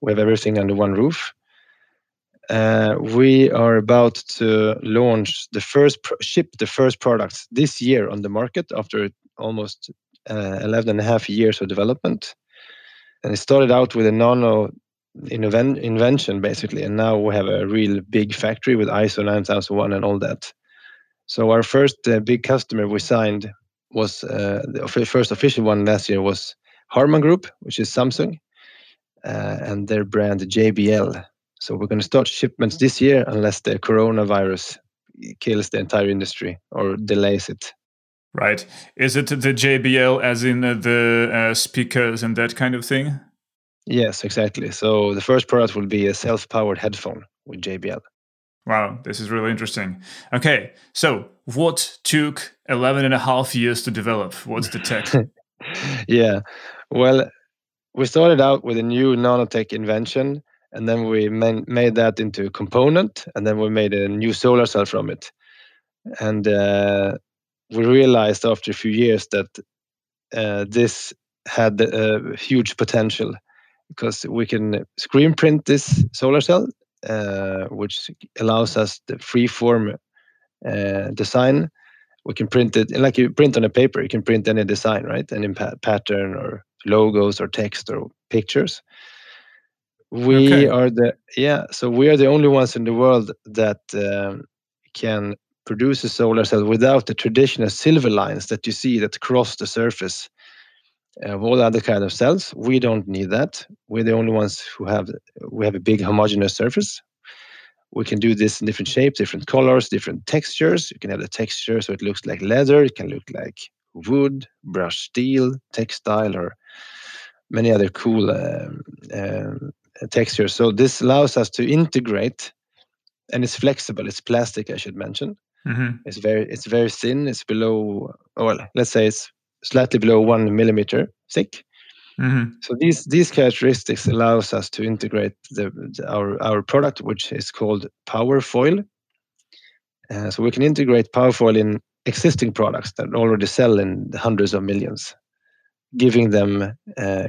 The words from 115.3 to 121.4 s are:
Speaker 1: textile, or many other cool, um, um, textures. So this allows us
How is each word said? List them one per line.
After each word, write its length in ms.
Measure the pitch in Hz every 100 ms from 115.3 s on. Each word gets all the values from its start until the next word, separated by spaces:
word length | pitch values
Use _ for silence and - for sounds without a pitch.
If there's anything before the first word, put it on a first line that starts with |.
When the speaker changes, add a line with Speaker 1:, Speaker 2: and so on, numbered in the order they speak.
| 135 127 131 _
Speaker 1:
textile, 640 | - 113 - - 107 107 92
or 200 | 87 - _ - - - - - - _ _
many 200 | 110 117
other 180 | 110 98
cool, 420 | - 120 113 101
um, 500 | - - - - - - - -
um, 580 | 107 98 101 104 98 - - _ - -
textures. 460 | - 113 - 104 -
So 160 | 117
this 280 | 104 131 -
allows 380 | 123 135 143
us 140 | -